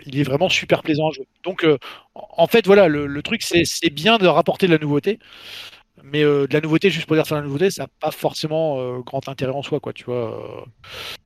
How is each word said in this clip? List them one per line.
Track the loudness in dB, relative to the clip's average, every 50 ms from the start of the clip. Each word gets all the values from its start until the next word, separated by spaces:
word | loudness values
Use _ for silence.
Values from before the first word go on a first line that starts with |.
| -12
il | -6 -4 -2
est | -2
vraiment | 0 0 0 0 0
super | 0 -2 0 0 0 0 0
plaisant | -2 -2 0 0 -2
à | -4
jouer. | -6 -12 -18 _ _ -10
Donc, | -10 -4 0 2
euh, | 4 2 2 0 -8 -18 -20 -20 _ _
en, | -20 -20 -8 0
en | 0 2
fait, | 4 4 4 6
voilà, | 6 6 8 8 6
le, | 4 0 -4
le | -6 -8 -8 -6
truc, | -6 -6 -6 -4
c'est, | 0 2 2 2
c'est | 2 -2 -2 -2 -4
bien | -4 0 2 2 4 6
de | 4
rapporter | 4 4 4 2 2 0 0 2
de | 2 2
la | 2
nouveauté. | 2 0 0 0 0 -2 -4 -6 _ -18 -20 -20 -20 -18 -16 -16 -16 -18 -20 -20 _ _ _ _ -6
Mais, | -2 0 2 4
euh, | 4 4 4 2
de | 2 0
la | 0 2
nouveauté, | 2 2 2 4 2
juste | 2 0 -2
pour | 0 0
dire | 0 2
ça, | 0 -2
la | -4 -4
nouveauté, | -4 -2 -2 0 -2
ça | -2 -4 -8
n'a | -12 _ _
pas | -6 -6
forcément, | -6 -4 -4 -4 -4 -4 -4 -4 -2 -2 0 -2 -2 -4
euh, | -4 -6 -6 -8
grand | -10 -8 -8 -8 -8 -8
intérêt | -8 -6 -6 -4 -4
en | -6 -6
soi, | -4 -4 -4
quoi, | -4 -6 -10
tu | -10 -8
vois, | -6 -4 -4 -4 -6 -8 -10 -12 -12 -14 -14 -16
euh, | -18 -20 _ -20 -18 -16 -14 -14 -14 -14 -16 _